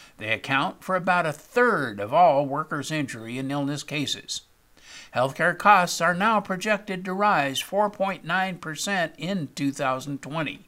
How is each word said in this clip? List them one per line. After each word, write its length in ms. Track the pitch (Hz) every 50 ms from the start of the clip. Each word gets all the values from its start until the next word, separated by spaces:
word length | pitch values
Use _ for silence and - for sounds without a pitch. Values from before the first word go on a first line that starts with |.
| - - _ -
They 100 | 107 107
account 560 | 110 104 - - 139 135 151 190 - - -
for 100 | - 185
about 320 | 180 170 190 180 180 165
a 60 | 156
third 680 | 143 - - - - 247 247 247 208 156 139 120 104 101
of 160 | 101 107 135
all 320 | 165 180 165 143 139 147
workers' 460 | 135 135 147 156 - 170 147 131 -
injury 460 | 156 151 143 113 - 117 110 113 120 131
and 120 | 135 135
illness 320 | 143 143 143 139 147 139
cases. 600 | - - 147 151 139 - - - - - - - - _ _ _ _ _ _ - - - - - - - -
Healthcare 420 | 120 127 135 143 - 160 175 170 175
costs 420 | - 208 208 185 175 170 - -
are 140 | 170 170 175
now 260 | 175 196 226 220 208
projected 640 | 202 - 190 180 - 214 214 196 208 - 190 180 185
to 80 | 196
rise 460 | 185 196 208 208 196 156 139 139 135 -
four 320 | - - 180 202 208 202
point 340 | 208 - 196 196 185 - -
nine 340 | 156 175 190 190 190 180 -
percent 540 | - 165 151 147 - 202 202 185 165 156 - -
in 300 | 156 175 202 185 151 131 -
two 160 | - 147 139
thousand 500 | 135 - 143 131 131 131 127 143 139 135
twenty. 380 | - 135 143 165 156 117 - - -